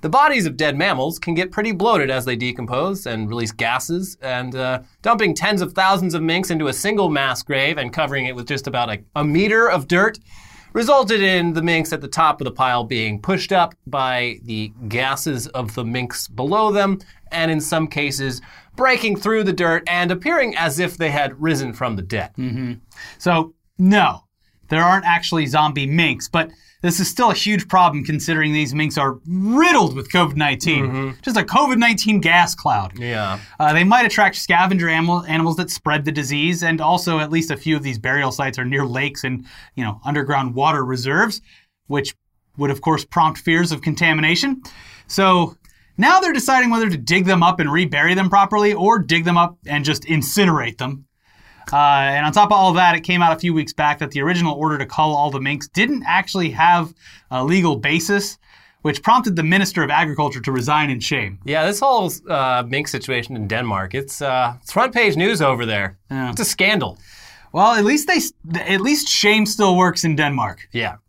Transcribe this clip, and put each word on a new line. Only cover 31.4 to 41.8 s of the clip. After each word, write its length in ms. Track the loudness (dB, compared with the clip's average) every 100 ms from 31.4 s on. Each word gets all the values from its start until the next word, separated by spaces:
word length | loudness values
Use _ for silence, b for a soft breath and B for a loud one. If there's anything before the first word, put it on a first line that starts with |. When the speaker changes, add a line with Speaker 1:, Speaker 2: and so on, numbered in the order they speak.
Speaker 2:
covid 360 | 2 2 2 2
nineteen 420 | 2 2 2 2
gas 340 | 4 4 2
cloud. 420 | 0 -2 -2 -2 -8
Speaker 1:
Yeah. 400 | -6 -4 -4 -6 -10 B
Speaker 2:
Uh, 140 | 2
they 100 | 4
might 220 | 4 4 4
attract 300 | 2 0 0
scavenger 520 | 0 2 2 2 0
animal, 360 | 0 0 -2 0
animals 300 | 0 0 -2
that 140 | -6
spread 340 | -6 -2 -2
the 80 | -2
disease, 500 | -4 -4 -2 0 0
and 180 | -2 0
also 380 | 0 0 0 -2
at 120 | 0
least 180 | -2 -2
a 60 | -4
few 180 | -2 -2
of 60 |
these 160 | -2 -6
burial 320 | -2 -2 -2
sites 280 | -2 -6 -4
are 40 |
near 200 | -4 -2 -2
lakes 380 | -4 -4 -6
and, 200 | -6 -6 B B B
you 80 | -8
know, 160 | -6 -6
underground 500 | -4 -4 0 -2 -2
water 300 | 0 0 0
reserves, 560 | -2 -4 -2 0 0 -2 b b b _